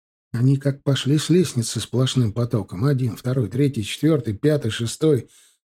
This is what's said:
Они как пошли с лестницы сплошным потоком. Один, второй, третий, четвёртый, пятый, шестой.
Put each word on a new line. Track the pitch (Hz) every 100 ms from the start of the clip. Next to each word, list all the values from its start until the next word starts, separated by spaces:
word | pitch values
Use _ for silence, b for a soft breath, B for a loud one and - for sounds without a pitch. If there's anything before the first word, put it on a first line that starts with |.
| _ _ _ 117
Они | 131 139
как | 139 139
пошли | - 131 127 151
с | -
лестницы | 175 175 123 110 110
сплошным | - 120 131 131 113
потоком. | 117 117 113 - 87
Один, | 143 131 123 87
второй, | 123 131 98
третий, | 120 143 127
четвёртый, | 101 - 151 151 117
пятый, | 98 147 147 117
шестой. | - 113 - 156 123 - b b b